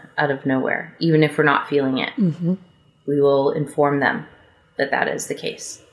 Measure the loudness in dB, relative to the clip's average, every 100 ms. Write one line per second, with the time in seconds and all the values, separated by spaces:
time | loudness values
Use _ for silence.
0 | -12 -4 -2 -2 -2 -2 0 -4 -6 -4
1 | 2 4 4 4 2 2 0 0 0 -2
2 | -4 0 0 0 -2 -4 -8 _ _ _
3 | -4 2 4 4 2 -2 -4 0 0 2
4 | 0 -2 -6 -20 _ _ _ -6 -2 -2
5 | -2 -4 -6 -8 -8 -10 -14 -18 _